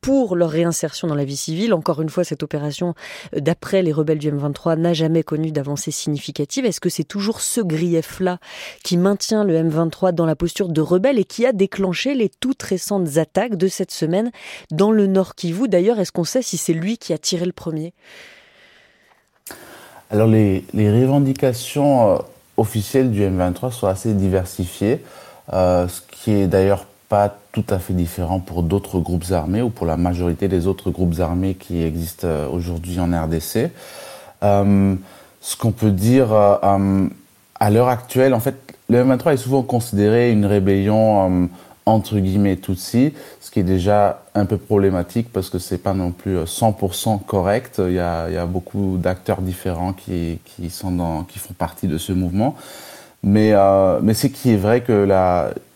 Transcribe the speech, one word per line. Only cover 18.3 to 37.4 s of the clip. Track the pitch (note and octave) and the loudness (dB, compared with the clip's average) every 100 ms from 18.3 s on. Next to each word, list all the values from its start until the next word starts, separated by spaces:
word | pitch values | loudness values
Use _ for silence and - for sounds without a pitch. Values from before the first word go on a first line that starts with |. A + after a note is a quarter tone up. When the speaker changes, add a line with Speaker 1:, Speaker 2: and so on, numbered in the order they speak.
| - _ _ _ _ _ _ _ _ _ _ - - - - - - _ | -20 _ _ _ _ _ _ _ _ _ _ -20 -20 -20 -20 -20 -20 _
Speaker 2:
Alors, | G#2+ A2 | 2 4
les, | A2 G#2 F#2+ - | 6 4 2 -2
les | G#2 G#2 | 0 4
revendications, | A2 C3 C#3+ C#3 C3+ C3+ A#2+ - D3 C#3+ C3+ A2 | 4 4 4 2 2 0 -2 -6 0 2 4 4
euh, | E2 - - _ - | 2 -2 -16 _ -2
officielles | A2 A2 G2+ C3+ C3 | -2 -2 0 2 2
du | G#2 | 2
M | G2+ F#2 | 0 2
vingt-trois | F2+ F2+ B2+ | 0 -2 -6
sont | A#2 G2+ | -2 -2
assez | F#2+ A#2 | -2 -2
diversifiées, | G#2 F#2+ F#2+ F2+ - F2 - G2+ D#3 - - - - - | 0 2 0 -2 -6 -8 -2 -2 -2 -6 -20 -20 -20 -6
euh, | F#2 F2+ F2+ F2+ | 0 2 2 0
ce | - - | -6 -18
qui | - - | -8 -2
est | G#2 F#2+ | 2 2
d'ailleurs | F#2+ F#2+ G2 - _ _ | 4 4 2 -4 _ _
pas | G#2 G2+ - _ | 2 2 -2 _
tout | - A2 | -6 -2
à | F#2+ | -4
fait | - | -2
différent | F2+ E2+ - E2+ F#2 | -2 -2 -4 -4 -4
pour | F2+ E2+ | -4 -4
d'autres | E2 G2 - F#2+ | 0 -2 -2 -4
groupes | E2 F2 F2 | -2 -4 -2
armés | F#2 D#2 G2+ | -4 -2 -2
ou | B2 | -2
pour | A#2 E2+ | -4 -4
la | D#2+ | 0
majorité | F2 F2 F2 E2 G2 | 0 0 -2 -2 0
des | F#2 E2+ | 0 0
autres | F#2 G2 | -2 -4
groupes | E2 F2+ E2 | -2 -2 0
armés | E2+ F2 F#2+ F#2 | -2 -2 -2 -4
qui | - F2 | -6 -4
existent, | E2 D#2 E2 - F2 | -2 -4 -8 -6 -4
euh, | D2+ D2 | -4 -4
aujourd'hui | E2 E2+ E2+ E2+ F2 | -6 -6 -8 -6 -4
en | F2 | -2
R | F2 D#2+ | -2 -2
D | E2 | -4
C. | - A2 D3+ - - - - - - - | -4 -4 -4 -6 -20 -20 -20 -20 -20 -4
Euh, | G#2 G2+ G2+ G2 G2 F#2+ F#2+ - - _ | 2 2 4 4 4 0 -6 -20 -20 _
ce | - - | -14 -4
qu'on | A2+ | -2
peut | - G#2+ | 2 2
dire, | F#2+ G#2+ C3 B2 | 2 4 4 6
euh, | G#2+ G2+ G2+ | 6 6 6
euh, | G2 G2 G2 G2 F#2+ - _ _ | 4 2 2 2 0 -4 _ _